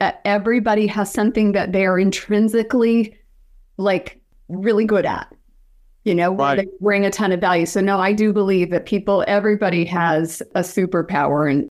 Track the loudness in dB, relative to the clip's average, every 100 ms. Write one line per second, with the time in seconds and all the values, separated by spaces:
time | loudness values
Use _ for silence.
0 | -4 -2 -2 0 0 0 2 2 0 -2
1 | -4 0 0 2 2 0 0 0 2 2
2 | 2 -2 -2 0 2 0 0 2 2 2
3 | 0 -6 _ _ -20 -20 -18 -4 -2 -2
4 | -4 -16 _ _ -14 -4 0 2 2 2
5 | 0 -4 -10 -18 _ _ _ _ _ _
6 | -2 0 0 0 0 0 -2 -2 0 2
7 | 0 0 -2 0 0 0 0 0 0 2
8 | 0 2 2 2 2 2 0 -2 -2 -4
9 | 0 0 2 0 0 0 0 -2 -2 0
10 | 0 0 -2 -6 -6 -4 -4 -2 0 0
11 | -2 -2 0 0 0 0 -2